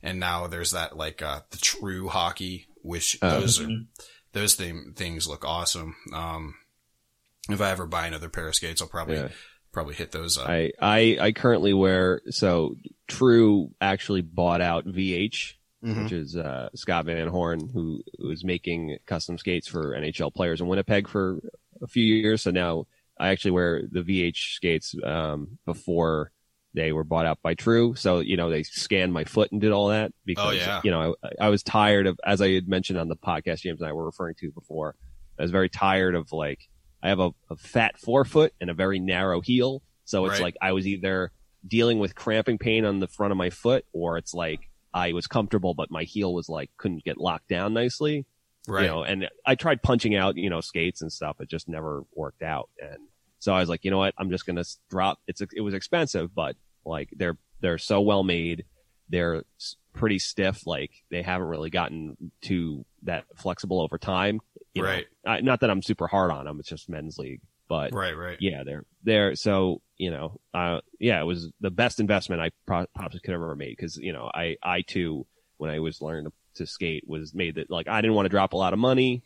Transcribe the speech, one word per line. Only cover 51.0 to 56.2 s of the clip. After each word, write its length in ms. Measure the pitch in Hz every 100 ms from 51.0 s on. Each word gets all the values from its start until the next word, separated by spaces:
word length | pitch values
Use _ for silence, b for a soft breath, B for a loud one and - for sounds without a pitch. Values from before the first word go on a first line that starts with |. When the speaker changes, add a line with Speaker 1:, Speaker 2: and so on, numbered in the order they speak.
Speaker 2:
and 80 | 80
stuff. 240 | - 76 -
It 80 | 71
just 200 | 82 -
never 340 | 80 78 71 65 -
worked 260 | 73 _
out. 280 | 80 73 - -
And 160 | 76 - - _ _ _
so 160 | -
I 60 | 92
was 100 | 87
like, 160 | 85 95
"You 60 |
know 80 | 95
what? 160 | 95 -
I'm 140 | 95
just 140 | 90 -
gonna 140 | 87
s-, 180 | 87 - _
drop." 300 | 92 95 - -
It's, 140 | -
it 200 | 101 -
was 120 | 104 98
expensive, 580 | - 170 151 98